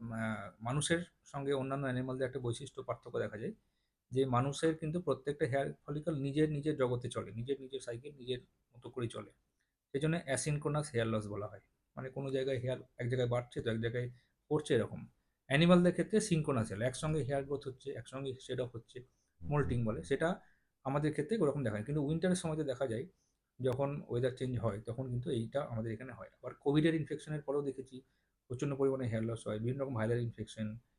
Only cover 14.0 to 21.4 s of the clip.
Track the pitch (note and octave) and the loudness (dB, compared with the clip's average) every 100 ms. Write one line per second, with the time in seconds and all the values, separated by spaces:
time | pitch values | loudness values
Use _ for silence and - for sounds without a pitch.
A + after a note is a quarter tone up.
14 | B2 - _ _ - D3+ - A#2+ G2+ - | -4 -10 _ _ -2 -2 4 2 2 -4
15 | - _ _ _ - C#3 E3+ F3+ F3 F3 | -14 _ _ _ 0 4 8 10 8 4
16 | E3+ G#3+ G#3+ D#3+ D3 B2 G#2 G2+ B2+ - | 2 2 4 2 4 2 0 0 -2 0
17 | D#3 D#3 B2 C#3 C#3 C#3 C#3 B2+ C#3 C3 | 0 0 0 -2 -2 -4 -4 -10 -10 -10
18 | - C3+ C3+ - - B2 B2 A#2 - A#2+ | -10 -6 -6 -8 -6 -4 -4 -6 -12 -18
19 | - _ _ - - D3 C3 A#2+ A2 C3+ | -18 _ _ -10 0 2 2 2 0 -2
20 | - C3+ E3 - - _ _ _ C3+ C#3+ | 0 2 2 0 -6 _ _ _ -2 2
21 | D3 - D3+ A3 | 2 0 0 2